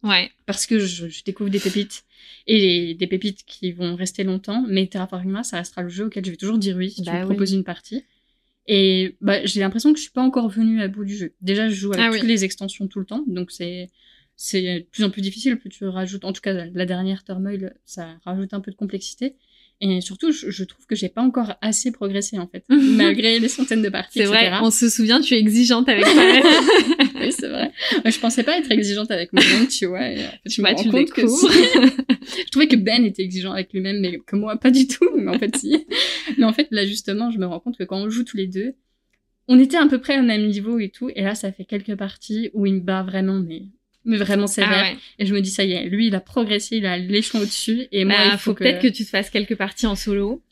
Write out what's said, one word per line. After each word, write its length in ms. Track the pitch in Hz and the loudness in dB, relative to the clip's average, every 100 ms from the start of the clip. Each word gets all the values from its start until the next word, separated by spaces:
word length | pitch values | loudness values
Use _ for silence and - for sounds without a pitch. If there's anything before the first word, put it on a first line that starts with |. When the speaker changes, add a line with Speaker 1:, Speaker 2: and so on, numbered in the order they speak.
Speaker 1:
Ouais. 280 | 214 190 180 _ | 2 0 0 _
Speaker 2:
Parce 220 | - 202 - | -10 -6 0
que 120 | 226 | 0
je, 300 | 196 180 165 | 0 -6 -12
je 160 | - | -12
découvre 240 | - 190 202 | -12 -6 -2
des 100 | 196 | -2
pépites. 460 | 196 190 202 - _ _ - - - | -2 -4 -6 -10 _ _ -20 -20 0
Et 120 | 220 | 2
les, 340 | 196 175 170 | 4 2 -2
des 120 | 170 180 | -4 -4
pépites 340 | 190 208 202 - | -4 -4 -8 -16
qui 260 | - 185 | -10 -8
vont 240 | 175 180 175 | -6 -6 -6
rester 260 | 185 - | -8 -4
longtemps. 400 | 190 190 196 214 254 | -4 -4 -4 -4 -2
Mais 180 | 190 190 | 0 -2
Terraforming 440 | 202 185 185 185 | -4 -8 -6 -6
Mars, 180 | 196 240 | -6 -6
ça 60 | 180 | -8
restera 240 | 175 - | -10 -10
le 60 | 175 | -10
jeu 180 | 175 214 | -6 -8
auquel 180 | 208 | -6
je 60 | 190 | -8
vais 60 | 165 | -8
toujours 220 | 190 220 | -4 -2
dire 180 | 196 180 | -2 -2
oui 140 | 185 | -6
si 120 | 214 | -6
tu 40 | 170 | -6
Speaker 1:
Bah 40 | |
Speaker 2:
me 60 | 170 | -4
Speaker 1:
oui. 40 | 185 | -2
Speaker 2:
proposes 220 | 196 196 | -2 0
une 100 | 190 | 0
partie. 380 | 185 175 - 233 - _ _ _ _ _ - | -2 -10 -10 -12 -12 _ _ _ _ _ -2
Et, 500 | 196 190 190 185 - | 2 4 2 -2 -4
bah, 220 | 202 196 190 | -2 0 0
j'ai 140 | 202 | -2
l'impression 320 | 196 226 294 | -2 2 2
que 60 | 302 | 2
je 40 | |
suis 80 | - | 0
pas 100 | - | 0
encore 260 | 254 262 233 | 0 2 -2
venue 300 | 202 226 220 | 0 2 2
à 60 | 202 | -2
bout 160 | 202 196 | -6 -8
du 100 | 202 | -6
jeu. 160 | 175 _ | -10 _
Déjà, 280 | 185 196 220 | -2 0 0
je 40 | |
joue 180 | 202 196 | -2 -2
avec 120 | 196 | 0
Speaker 1:
Ah 60 | 233 | 0
oui. 60 | 220 | 0
Speaker 2:
toutes 80 | 226 | 0
les 160 | 226 | 0
extensions 420 | 190 - 196 - 196 | 0 -4 -12 -8 -10
tout 120 | 196 | -8
le 60 | 190 | -8
temps. 180 | 220 285 | -6 -6
Donc, 240 | 180 180 | -6 -8
c'est, 380 | - 170 180 180 _ _ _ _ _ | -10 -12 -10 -14 _ _ _ _ _
c'est 440 | - 196 185 180 | -4 -2 -2 -4
de 40 | 170 | -8
plus 140 | - | -2
en 60 | 214 | -2
plus 120 | 190 | -2
difficile. 340 | 196 208 269 233 | -8 -4 -2 -2
Plus 140 | 190 | -6
tu 160 | - 196 | -12 -8
rajoutes, 400 | 185 185 196 190 | -6 -6 -8 -8
en 80 | |
tout 80 | 190 | -8
cas, 100 | 208 | -4
la, 140 | 190 170 | -6 -6
la 180 | 180 | -6
dernière 400 | 180 180 190 190 | -4 -2 -4 -4
Turmoil, 500 | _ 190 190 202 185 _ _ | _ -8 -6 -6 -10 _ _
ça 320 | - 165 165 180 | -16 -16 -16 -10
rajoute 260 | 185 190 | -6 -6
un 80 | 202 | -8
peu 100 | 196 | -10
de 60 | 185 | -10
complexité. 600 | 202 196 - - 254 - _ _ _ _ | -8 -8 -12 -8 -8 -8 _ _ _ _
Et 200 | 196 185 | -2 -2
surtout, 300 | 180 190 320 | -4 -4 -2
je, 180 | 302 - | -2 -4
je 140 | 190 | -8
trouve 220 | 190 - _ | -10 -10 _
que 80 | |
j'ai 140 | 214 185 | -4 -4
pas 120 | - | 0
encore 320 | 254 247 220 - | 0 2 -4 -4
assez 300 | 214 214 254 | -4 -2 -4
progressé, 460 | 233 202 196 202 202 | -4 -4 -4 -4 -8
en 80 | 175 | -10
fait, 180 | - _ | -12 _
Speaker 1:
<laughs> 20 | |
Speaker 2:
malgré 680 | 277 269 220 - 202 220 226 | 4 6 6 4 4 2 2
les 80 | 226 | 2
centaines 340 | - 269 226 | 0 0 0
de 60 | 202 | 0
parties, 320 | 190 - - | -2 -6 0
Speaker 1:
C'est 40 | 202 | 2
vrai, 160 | 214 | 4
Speaker 2:
et 20 | |
cetera. 180 | 226 185 | 4 4
Speaker 1:
on 60 | 226 | 2
se 180 | 220 233 | 4 2
souvient, 320 | - 220 247 | 2 2 4
tu 140 | - | 4
es 40 | 247 | 4
exigeante 500 | 214 214 240 240 262 | 4 4 4 4 4
avec 160 | 214 | 4
toi-même. 400 | - 311 370 - | 6 8 8 8
Speaker 2:
<laughs> 100 | 339 311 269 381 233 330 277 - | 8 6 6 4 4 4 2 2
Oui, 80 | - | -4
c'est 160 | - - | -4 -6
vrai. 240 | - 294 - - 381 | -6 -6 -6 -2 0
Je 140 | 226 220 | 0 0
pensais 240 | 226 233 | -2 0
pas 160 | 240 339 | 0 0
être 120 | 285 | 2
exigeante 400 | 240 208 202 214 | 0 2 -2 -4
avec 220 | 196 175 | -6 -2
moi-même, 340 | 247 240 254 247 | 2 4 4 2
tu 200 | - 185 | 0 -4
vois, 200 | 180 127 | -4 -6
et 80 | 92 | -6
en 120 | - | -10
fait, 100 | - | -12
je 100 | - - | -10 -2
Speaker 1:
Tu 40 | |
Speaker 2:
me 60 | 196 | 0
Speaker 1:
vois, 100 | 190 | 2
Speaker 2:
rends 60 | |
Speaker 1:
tu 60 | 214 | 2
le 40 | |
Speaker 2:
compte 180 | 254 294 | 2 0
que 100 | - | 2
Speaker 1:
découvres. 280 | 233 262 370 | 0 4 4
Speaker 2:
si. 920 | 330 494 508 254 - - 262 - - | 6 6 6 4 4 -2 -4 -4 -10
<laughs> 0 | |
Je 60 | 370 | -4
trouvais 160 | 269 302 | 2 4
que 100 | 254 | 4
Ben 260 | 196 233 226 | 2 2 0
était 160 | 190 | 0
exigeant 300 | 190 185 185 | -6 -6 -6
avec 200 | 190 185 | -8 -6
lui-même, 280 | 196 185 202 | -6 -4 -2
mais 180 | 185 170 - | -2 -4 -4
que 100 | 202 | -4
moi, 200 | 214 214 | -2 2
pas 140 | 254 | 4
du 160 | 262 262 | 6 4
tout. 200 | - 349 330 | 4 2 4
Mais 140 | 196 | 0
en 80 | 220 | -2
fait, 180 | 214 - | -2 -2
si. 300 | - 311 - 427 - - - 285 | 0 0 0 -2 -2 -4 -6 2
Mais 80 | |
en 80 | 226 | 2
fait, 160 | 226 302 | 2 0
là, 140 | 214 | 0
justement, 460 | 196 208 - 202 240 | -2 -4 -6 -4 -2
je 80 | 226 | -2
me 80 | 180 | -4
rends 140 | 170 | -6
compte 180 | 240 240 | -8 -8
que 60 | |
quand 120 | 185 190 | -6 -6
on 120 | 208 | -4
joue 140 | 226 | -4
tous 120 | 240 208 | -4 -4
les 100 | 190 | -6
deux, 280 | 185 226 269 _ _ _ _ _ _ - | -4 -6 -8 _ _ _ _ _ _ 4
on 100 | 254 | 8
était 200 | 262 349 | 8 6
à 80 | 294 | 4
peu 120 | 262 | 2
près 180 | 254 277 | 0 2
au 40 | |
même 240 | 240 214 214 | 2 2 0
niveau 320 | 202 208 233 | -2 -2 -2
et 100 | 202 | -4
tout, 180 | - 247 | -6 -10
et 80 | - | -4
là, 120 | 196 | -4
ça 160 | 220 196 | -4 -8
fait 140 | 190 | -10
quelques 300 | 190 208 196 | -8 -8 -6
parties 560 | 202 196 - - 214 226 | -8 -8 -12 -8 -6 -4
où 140 | 214 196 | -2 0
il 80 | |
me 60 | 190 | 0
bat 220 | 180 190 | 0 -4
vraiment, 360 | 185 190 190 196 | -2 -2 0 0
mais, 220 | 175 160 196 _ _ _ | -4 -8 -14 _ _ _
mais 140 | 233 214 | -2 0
vraiment 280 | 196 202 202 | 2 2 0
sévère. 240 | 202 202 | 0 2
Speaker 1:
Ah 80 | 196 190 | 2 0
ouais. 40 | - - _ | -4 -16 _
Speaker 2:
Et 60 | |
je 80 | 202 | 0
me 80 | 202 | 0
dis, 100 | 190 | -2
ça 140 | - | 0
y 80 | 196 | -2
est, 140 | 180 170 | -2 -4
lui, 200 | 196 226 | 0 0
il 60 | |
a 60 | 196 | 0
progressé, 560 | - - 226 208 208 226 | -4 -4 -2 -2 -2 -4
il 80 | 196 | -2
a 120 | 180 | -4
l'échelon 420 | 180 202 220 226 | -2 -2 0 -2
au-dessus, 460 | 208 - - 226 254 | -4 -4 -4 -4 -2
et 140 | 202 | -2
moi, 120 | 190 202 | 2 4
Speaker 1:
Bah, 80 | 196 | 4
Speaker 2:
il 40 | |
faut 60 | 202 - | 2 -2
Speaker 1:
faut 40 | |
Speaker 2:
que 100 | 202 | 0
Speaker 1:
peut-être 180 | 196 - | 0 2
que 60 | 269 | 0
tu 160 | 196 | 0
te 40 | 214 | -4
fasses 200 | 196 196 | -4 -2
quelques 260 | 214 202 220 | -4 -4 -4
parties 300 | 196 - 220 | -6 -2 -4
en 80 | 202 | -2
solo 460 | - 202 202 277 _ | -2 -2 -2 -6 _